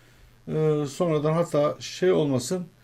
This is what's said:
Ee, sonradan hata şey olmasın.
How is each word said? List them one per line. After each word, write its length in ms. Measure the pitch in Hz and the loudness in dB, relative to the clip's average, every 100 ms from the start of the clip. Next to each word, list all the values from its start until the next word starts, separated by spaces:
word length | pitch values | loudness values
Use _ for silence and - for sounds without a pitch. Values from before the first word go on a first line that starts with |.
| - - - - - | -20 -20 -20 -18 -6
Ee, 380 | 156 156 151 143 | 0 2 0 -2
sonradan 440 | 143 175 151 156 | -2 0 2 2
hata 440 | 165 170 147 151 - | 0 0 2 0 -2
şey 320 | - - 185 | -10 -2 2
olmasın. 540 | 170 143 127 - 180 180 _ | 2 2 0 -2 -6 -8 _